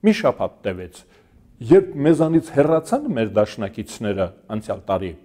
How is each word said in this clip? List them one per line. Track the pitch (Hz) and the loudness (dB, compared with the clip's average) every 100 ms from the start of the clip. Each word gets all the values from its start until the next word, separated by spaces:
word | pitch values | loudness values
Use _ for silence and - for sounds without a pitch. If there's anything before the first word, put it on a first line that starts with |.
Մի | 208 | 2
շաբաթ | 214 139 - 92 _ | 2 0 0 -6 _
տևեց։ | 104 92 90 - _ _ _ _ _ _ | -8 -8 -12 -18 _ _ _ _ _ _
Երբ | 117 185 190 | 4 4 4
մեզանից | 147 143 156 160 165 - | -2 2 4 4 0 0
հեռացան | - 156 165 160 254 294 | 0 2 2 0 -4 -2
մեր | 139 110 | -4 0
դաշնակիցները | 98 107 - 101 - 101 - 110 98 90 - _ | 0 0 -2 -10 -8 -14 -8 -6 -2 -4 -6 _
անցյալ | 110 - 101 | -10 -8 -10
տարի | - 95 92 78 | -4 -4 -4 -12